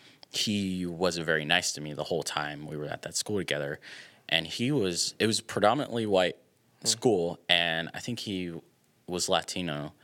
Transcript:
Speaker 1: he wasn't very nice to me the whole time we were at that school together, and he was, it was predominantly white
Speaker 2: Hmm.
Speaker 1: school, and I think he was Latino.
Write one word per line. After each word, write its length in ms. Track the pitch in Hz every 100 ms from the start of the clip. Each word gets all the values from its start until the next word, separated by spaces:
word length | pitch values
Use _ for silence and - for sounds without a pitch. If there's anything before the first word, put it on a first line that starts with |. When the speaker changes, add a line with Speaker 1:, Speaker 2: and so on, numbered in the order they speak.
| - - -
Speaker 1:
he 540 | - - 104 98 92 87
wasn't 400 | 82 90 85 80
very 180 | 80 76
nice 260 | 87 85
to 80 | -
me 120 | 76
the 100 | 71
whole 200 | 73 85
time 440 | 73 - 73 73 76
we 100 | 76
were 80 | 73
at 160 | -
that 140 | 80 82
school 220 | - 104
together, 420 | 87 71 71 78 - - - - -
and 180 | 82 80
he 240 | - 120
was, 440 | 147 92 82 - -
it 80 | 107
was 140 | 104
predominantly 640 | - - 101 131 139 117 110
white 300 | 95 90 - _ _ _ _
Speaker 2:
Hmm. 60 | -
Speaker 1:
school, 520 | - 131 101 85 85 -
and 400 | 87 85 82 82
I 60 | -
think 200 | - 120
he 340 | - 95 90 82 - _ _ _ -
was 200 | 87 82
Latino. 640 | 90 - - 87 73 76 -